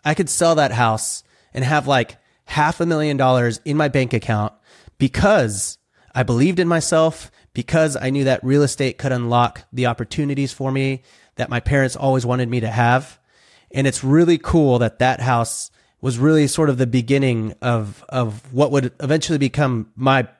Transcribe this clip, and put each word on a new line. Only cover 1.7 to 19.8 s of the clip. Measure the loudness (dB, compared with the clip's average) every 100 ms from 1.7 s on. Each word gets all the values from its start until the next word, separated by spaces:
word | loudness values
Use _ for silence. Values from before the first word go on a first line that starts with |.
| 0 2
like, | 0 0 -8 _ _ _
half | 0 0 0
a | -2
million | 0 0 0
dollars | 2 2 0 -2
in | -4 -2
my | 0
bank | 0 0
account | -2 -2 -2 -2 _ _ _ -20 _
because | -2 2 2 4 0 -4 -8 -10 _ _ _
I | -4
believed | 0 2 2 2
in | 2
myself, | 0 2 2 2 0 -18 _ _
because | -10 -2 0 2 0
I | -4
knew | 0
that | 0 0
real | 2 2
estate | 2 0 -4 -4
could | -4
unlock | -4 0 2 0 -2 _
the | -4 -2
opportunities | -2 -8 -4 -4 -2 -4
for | -4 -4
me | -2 -2 -4 _ _ _ -8
that | -6
my | -4
parents | 0 0 0
always | -2 -2 -2 -2
wanted | -4 -2
me | -4
to | -4
have. | 0 2 2 -2 -20 _ _ _ _ _
And | -2 -2
it's | -2
really | 2 4 4 2
cool | 2 2 4 2
that | 0 0
that | -2 0
house | 0 0 -2 -6 -12 _ _ _
was | -6 0
really | 4 4 2
sort | 2 0
of | 2
the | 0
beginning | 0 0 0 2 0 -4 -6
of, | -2 -2 -4 -12 -8
of | -4 -4 -6 -8
what | -2 0
would | 0 -2 _
eventually | -2 -2 0 -2
become | -2 0 -2 -2